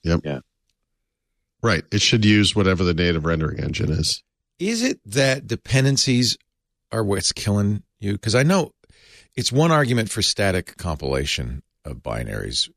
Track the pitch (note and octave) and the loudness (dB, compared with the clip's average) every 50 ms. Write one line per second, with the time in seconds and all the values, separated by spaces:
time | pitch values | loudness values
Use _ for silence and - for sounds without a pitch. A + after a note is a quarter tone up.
0 | _ E2+ E2+ - - D#2 C#2+ - - _ _ _ _ _ _ _ _ _ _ _ | _ 0 0 0 0 -4 -8 -8 -10 _ _ _ _ _ _ _ _ _ _ _
1 | _ _ _ _ _ _ _ _ _ _ _ _ - A2+ F#2+ D#2 - _ - G#2 | _ _ _ _ _ _ _ _ _ _ _ _ -2 -2 0 -2 -2 _ -2 0
2 | - - - A#2 G#2+ G#2 G#2+ G#2 G#2 G2+ - G#2+ G2 F#2+ F#2+ E2+ F#2+ F2 E2+ D#2+ | 2 2 2 4 4 6 6 6 4 4 2 2 2 2 2 2 2 0 2 2
3 | F2 F2 E2+ E2 D2+ E2 E2 D#2 D#2+ D2+ C2+ C#2 C#2 C#2+ C#2 - - D2 D#2 D#2+ | 2 0 0 0 0 0 0 0 -2 -4 -4 -4 -6 -6 -4 -2 -2 -2 0 0
4 | D#2+ - - - _ _ _ _ _ _ _ _ E3+ G3+ A#3 A3+ A#3+ C4 C#4+ - | -2 -2 -4 -6 _ _ _ _ _ _ _ _ -4 -2 -2 0 -2 -2 -2 -4
5 | _ G#2 G2+ C#3 C#3 C3+ C3 C#3 - G#2 A#2 - _ - A2+ C3 C3 C#3 C#3 B2 | _ -6 0 2 2 2 2 -2 -4 -8 -8 -8 _ 0 2 2 4 4 2 2
6 | - - B2+ A#2+ B2 A2 - - _ _ _ _ _ _ _ _ _ _ - A2+ | 2 2 2 2 2 0 -2 -4 _ _ _ _ _ _ _ _ _ _ -4 -4
7 | A2 G2 G2+ F#2+ - - - - - G#2+ G2+ G#2 G2+ G2+ G#2 G2+ - _ _ _ | -2 -2 -2 -2 -2 -4 -4 -2 -2 0 0 2 2 0 0 -2 -6 _ _ _
8 | G#2 G2+ G2+ G2 - A2+ G#2 B2 C3+ D#3 F#3+ G3 D#3 - _ _ _ _ _ _ | -4 -4 -4 -4 -4 0 0 2 4 4 4 2 0 -2 _ _ _ _ _ _
9 | _ _ - - _ _ _ - B2 - A#2+ C3+ D#3+ E3 D#3+ D3+ C#3+ A#2 B2 A#2+ | _ _ -20 -20 _ _ _ -6 -4 0 2 2 4 4 4 4 2 2 2 0
10 | A2 G2+ - A2 F#2+ - - - G2+ G2 F2+ F#2 E2+ - - - - F2+ D#2 D2 | 0 -2 -2 -2 -2 -2 0 0 0 0 0 0 -4 -6 -16 -8 -6 -6 -6 -4
11 | - C2+ C2+ C2+ C#2 D2 - - B1 A#1 B1 C2+ - _ _ _ _ - C2 A1+ | -4 -2 -2 -2 -2 -2 -4 -4 -4 -6 -8 -10 -12 _ _ _ _ -14 -14 -10
12 | _ B1 A1 A1 A#1+ G#1+ G#1 G#1 G1+ G#1 A1+ - - - _ | _ -8 -6 -6 -6 -6 -6 -8 -8 -6 -4 -4 -4 -6 _